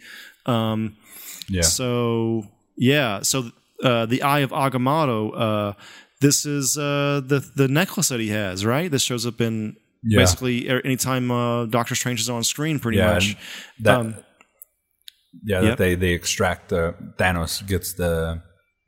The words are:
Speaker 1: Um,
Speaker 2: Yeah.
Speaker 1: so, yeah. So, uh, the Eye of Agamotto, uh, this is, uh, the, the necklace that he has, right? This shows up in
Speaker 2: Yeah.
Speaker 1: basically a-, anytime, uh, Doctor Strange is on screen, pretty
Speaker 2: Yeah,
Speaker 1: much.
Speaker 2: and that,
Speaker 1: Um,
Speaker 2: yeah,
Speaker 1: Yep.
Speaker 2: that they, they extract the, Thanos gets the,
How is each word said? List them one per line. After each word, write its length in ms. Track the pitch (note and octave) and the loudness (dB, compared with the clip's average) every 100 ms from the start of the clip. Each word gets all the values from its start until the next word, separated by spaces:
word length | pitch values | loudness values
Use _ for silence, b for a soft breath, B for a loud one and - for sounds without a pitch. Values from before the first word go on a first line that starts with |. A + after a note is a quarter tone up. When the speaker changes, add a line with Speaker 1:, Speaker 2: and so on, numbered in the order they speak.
| B B B B - | B B B B 0
Speaker 1:
Um, 500 | A#2 A2 A2 A2 - B B B B - | 0 0 -2 -4 -8 B B B B -4
Speaker 2:
Yeah. 120 | F2+ | 0
Speaker 1:
so, 840 | E2 - B2+ A#2+ A#2 A#2 A2+ A2+ G#2+ _ _ - | 0 0 -2 0 0 0 0 -2 -6 _ _ 0
yeah. 440 | B2 D3 A#2+ G2+ | 2 2 0 -2
So, 300 | - C3+ A#2+ - _ - | -2 -2 -6 -12 _ -4
uh, 220 | B2+ A#2 A2+ | 0 2 0
the 160 | C3 | 0
Eye 160 | C#3+ C#3+ | 2 2
of 120 | C3+ | 0
Agamotto, 800 | - C3+ B2+ B2+ D#3 C#3+ A2 G#2+ C3 | 0 -2 0 0 2 2 0 -2 -2
uh, 380 | A2 G#2+ G2+ G2+ B B B _ | 0 0 -2 -6 B B B _
this 240 | C#3+ C#3 D3 | 2 2 0
is, 320 | C#3+ C3 D3+ | -2 -2 -2
uh, 440 | C#3+ C#3+ C#3+ C#3+ C3 | -2 0 0 0 0
the, 140 | C#3+ - C#3 | 0 0 0
the 120 | C3+ | 2
necklace 420 | D3 G3 - - | 2 0 0 -2
that 100 | B2 | 0
he 100 | A2 | -2
has, 360 | G#2+ G2 F#2 G#2+ | -2 -2 0 0
right? 240 | C3+ F3+ | 2 0
This 140 | C3+ | 0
shows 220 | - A#2+ A#2 | 0 -2 -4
up 140 | A2+ | -2
in 340 | A#2 A2+ G#2+ - _ _ | -2 -2 -6 -10 _ _
Speaker 2:
Yeah. 160 | A2+ G#2 | 2 4
Speaker 1:
basically 480 | G#2+ F2 B2+ B2 - | 4 2 0 -2 0
a-, 120 | B2+ | 0
anytime, 480 | C#3 B2+ B2+ C3 B2 | 0 -2 0 0 0
uh, 340 | A#2+ A#2+ A#2+ A#2 | 0 0 0 0
Doctor 300 | A#2+ A#2+ B2 | 0 0 -2
Strange 240 | B2 A#2+ | -2 -2
is 80 | A2+ | -2
on 140 | A#2 | -2
screen, 360 | A2+ - D#3 C#3+ | -2 -2 -2 0
pretty 180 | A#2 A2 | 0 4
Speaker 2:
Yeah, 140 | F2+ | 4
Speaker 1:
much. 140 | F2 G2 | 4 0
Speaker 2:
and 580 | G2+ - - - - A2 | -2 -12 -16 -16 -2 2
that, 140 | B2 | 2
Speaker 1:
Um, 160 | A2+ G#2+ - _ _ _ - _ _ _ - - _ - | 0 -8 -18 _ _ _ -20 _ _ _ -20 -20 _ -12
Speaker 2:
yeah, 180 | G#2+ F#2 | -2 2
Speaker 1:
Yep. 80 | G#2 | 2
Speaker 2:
that 80 | A#2+ | 4
they, 180 | F#2 F2+ | 2 2
they 180 | F#2 | 2
extract 560 | F2 - - F#2 E2+ - | 0 -2 0 0 -2 -2
the, 260 | F2+ E2 - - - | 0 0 -4 -8 -2
Thanos 460 | F#2 F2 D#2+ - G2 | 0 0 -2 -6 -2
gets 260 | F2+ - | -4 -4
the, 480 | - F2 E2 E2 E2 - _ _ _ | -4 -2 0 -2 -6 -10 _ _ _